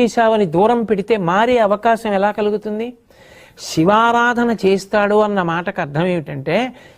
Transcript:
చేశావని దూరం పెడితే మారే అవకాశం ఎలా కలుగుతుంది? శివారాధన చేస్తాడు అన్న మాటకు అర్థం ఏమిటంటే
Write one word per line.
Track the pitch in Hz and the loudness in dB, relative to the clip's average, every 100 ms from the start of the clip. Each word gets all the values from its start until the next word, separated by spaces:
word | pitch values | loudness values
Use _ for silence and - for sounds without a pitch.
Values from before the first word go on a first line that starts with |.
చేశావని | 240 - 226 220 196 | 0 2 2 2 0
దూరం | 165 214 240 | 2 2 2
పెడితే | 214 202 196 220 | 0 -2 0 -2
మారే | 170 190 233 247 | 0 0 2 2
అవకాశం | 208 202 226 226 226 | 2 2 0 0 0
ఎలా | 196 202 | 0 0
కలుగుతుంది? | 208 208 208 214 214 240 247 _ _ - - - - | -2 -2 -4 -6 -8 -8 -12 _ _ -20 -20 -20 -18
శివారాధన | - - 165 214 233 240 240 233 240 220 190 | -6 0 2 4 4 2 2 0 -2 0 0
చేస్తాడు | 196 190 214 202 208 | 0 0 -2 2 2
అన్న | 214 202 | 2 0
మాటకు | 175 165 175 190 | -2 -4 -4 -6
అర్థం | 151 147 180 | -6 -2 -2
ఏమిటంటే | 180 147 143 139 175 254 247 - | -2 -6 -8 -4 -2 -2 -8 -20